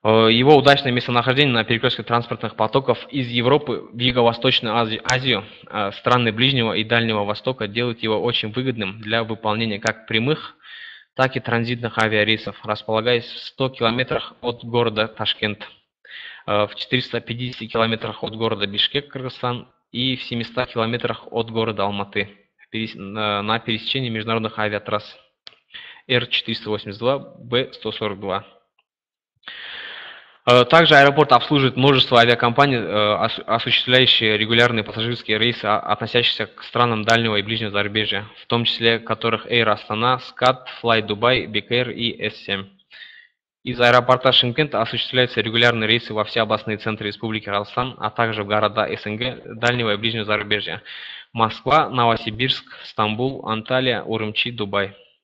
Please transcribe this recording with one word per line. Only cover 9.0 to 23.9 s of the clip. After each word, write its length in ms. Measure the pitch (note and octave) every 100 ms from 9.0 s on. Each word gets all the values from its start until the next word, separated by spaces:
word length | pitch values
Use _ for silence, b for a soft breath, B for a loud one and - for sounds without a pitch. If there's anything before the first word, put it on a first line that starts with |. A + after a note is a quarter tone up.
для 240 | G#2+ A2+
выполнения 540 | A2 A2 G#2+ G#2+ A2+ G2+
как 260 | A2+ A2 -
прямых, 500 | A2 B2 D#3 - _ B B B B B -
так 200 | C3 C3
и 40 |
транзитных 560 | - A#2 A#2 A#2+ A#2 A2+
авиарейсов, 680 | A2 G#2+ G#2 G#2+ - - A2
располагаясь 580 | G#2+ - A2 A#2 B2
в 140 | A#2 -
ста 320 | - - C3
километрах 640 | C3 A#2 A#2+ B2+ A#2+ - -
от 200 | B2 A#2+
города 460 | A#2+ A#2+ A#2 G#2+ A2
Ташкент, 580 | - G#2+ - G#2+ G#2 - _ _ _ B B B B -
э, 200 | G#2 G#2
в 80 |
четырехстах 500 | - - B2+ - A#2
пятидесяти 420 | - A#2 B2 B2 A2+
километрах 560 | A2+ A2+ A2 A2 G#2+
от 140 | A2+ A2
города 300 | A2+ G#2+ G2+
Бишкек, 420 | G2+ - D3 C#3+
Кыргызстан, 600 | C3+ B2+ - B2 B2 - _ _
и 260 | A2+ C3 B2
в 60 |
семистах 440 | - A#2 A2+ - B2+
километрах 580 | A#2 A2+ A#2+ A#2+ A#2 -
от 180 | A#2 A2+
города 340 | A2+ A2+ G2+
Алматы, 440 | G2 G2+ G2+ G#2 G2 - _ _
в 100 | _
перес-, 260 | A2 A2
на, 460 | - G2 G#2+ G#2+ G2+
на 180 | G#2 A2+
пересечении 520 | - A2 -